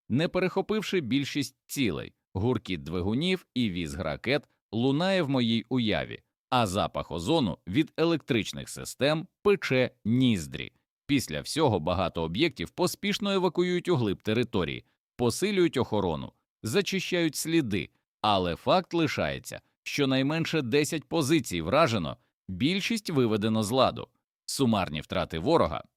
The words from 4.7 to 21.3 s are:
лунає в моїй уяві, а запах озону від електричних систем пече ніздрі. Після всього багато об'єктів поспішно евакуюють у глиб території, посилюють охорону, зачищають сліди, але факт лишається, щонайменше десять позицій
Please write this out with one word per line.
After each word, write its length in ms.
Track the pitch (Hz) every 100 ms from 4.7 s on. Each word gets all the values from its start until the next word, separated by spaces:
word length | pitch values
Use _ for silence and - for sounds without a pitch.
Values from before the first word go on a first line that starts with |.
лунає 500 | 110 131 143 185 190
в 80 | 143
моїй 360 | 135 117 113 -
уяві, 500 | 131 110 85 62 57 _ _ _
а 180 | 127 107
запах 440 | 95 80 - -
озону 460 | 85 87 165 107 - -
від 260 | 107 160 -
електричних 720 | 165 165 - 120 90 71 65
систем 580 | - 65 - 139 156 - _
пече 500 | 208 202 - 131 123 - 104
ніздрі. 640 | 123 127 101 71 64 64 - _ _ -
Після 340 | 143 - 76
всього 380 | 67 143 151 98
багато 440 | 78 90 85 -
об'єктів 460 | 82 87 165 - 82
поспішно 640 | - 175 - 202 196 202
евакуюють 580 | 196 180 165 180 175 -
у 60 | 156
глиб 260 | 107 87
території, 640 | - 110 120 98 78 62 - _ _ -
посилюють 640 | 120 - 196 196 170 131
охорону, 540 | 110 107 92 76 64 - _ _
зачищають 720 | 110 165 - 190 - 180 165 -
сліди, 540 | 160 165 123 98 64 - _ _
але 340 | 110 98 90 80
факт 380 | - 180 180
лишається, 680 | 170 156 - 80 67 - - - _
щонайменше 800 | - - 135 131 135 160 147 160
десять 420 | 123 147 147 160
позицій 580 | - 165 131